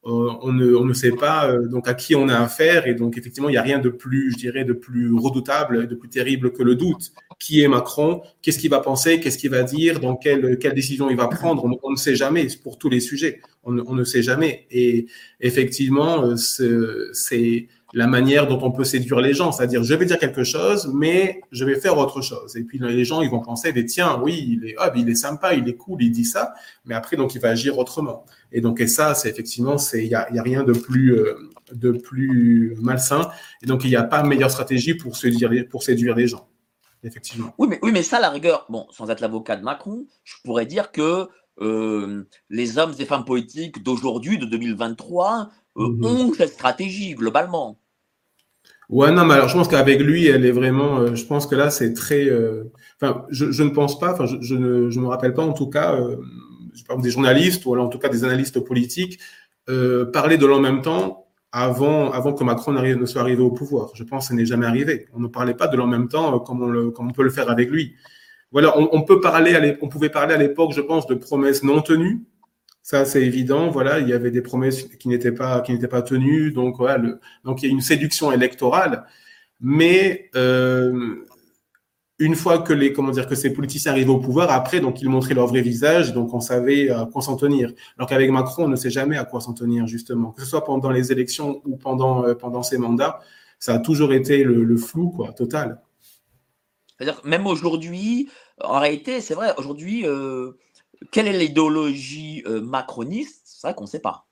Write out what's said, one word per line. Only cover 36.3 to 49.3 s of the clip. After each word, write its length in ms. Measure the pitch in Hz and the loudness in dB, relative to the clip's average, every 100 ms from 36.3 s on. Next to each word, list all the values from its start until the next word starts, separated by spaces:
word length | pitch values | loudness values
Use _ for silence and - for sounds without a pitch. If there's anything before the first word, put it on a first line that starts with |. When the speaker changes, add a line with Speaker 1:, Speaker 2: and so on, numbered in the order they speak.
| 120 _ _ _ _ _ _ | -2 _ _ _ _ _ _
Speaker 1:
Effectivement. 500 | 113 - - 117 113 - | -18 -16 -16 -12 -12 -2
Speaker 2:
Oui, 100 | 262 | 0
mais, 80 | 175 | 0
oui, 100 | 220 | 0
mais 100 | 208 | 0
ça, 140 | 165 240 | 0 0
à 40 | |
la 100 | 190 | 0
rigueur, 360 | 143 165 156 - | 0 0 0 -2
bon, 180 | 113 - | -12 -12
sans 200 | _ 110 | _ -8
être 100 | - | -4
l'avocat 340 | 113 110 110 | -4 -6 -6
de 80 | 104 | -6
Macron, 440 | 107 143 202 220 285 _ | -6 -10 -10 -14 -14 _
je 100 | - - | -20 -20
pourrais 240 | 127 120 117 | -6 -4 -4
dire 240 | 185 202 | -6 -6
que, 380 | - 156 175 185 _ _ - | -2 -2 -2 -4 _ _ -8
euh, 640 | 107 110 110 107 101 104 98 _ _ | -4 -2 -2 -4 -6 -10 -14 _ _
les 280 | 110 117 120 | -6 -4 -2
hommes 160 | 160 135 | -4 -4
et 60 | |
femmes 200 | 143 139 | -4 -4
politiques 600 | 123 127 117 147 165 143 | -2 -4 -4 -12 -14 -10
d'aujourd'hui, 540 | 104 123 127 117 135 202 | -6 -4 -4 -6 -4 -4
de 60 | |
deux 120 | 120 113 | -4 -6
mille 180 | 117 | -6
vingt-trois, 760 | 101 117 113 - 175 190 226 208 _ _ - | -6 -8 -8 -6 -2 0 -2 -6 _ _ -6
euh, 120 | 113 | -4
Speaker 1:
Mhm. 160 | 117 | -2
Speaker 2:
ont 280 | 117 247 254 | 0 2 0
cette 160 | - 156 | 0 -2
stratégie, 680 | - 127 123 190 190 196 | 0 -4 -2 -8 -8 -10
globalement. 640 | 131 113 123 180 165 123 107 _ _ _ _ _ _ _ _ _ _ _ | -4 -2 -2 -2 -6 -8 -12 _ _ _ _ _ _ _ _ _ _ _
Speaker 1:
Ouais, 240 | 127 143 | 4 6
non, 120 | 175 | 6
mais 100 | 165 | 8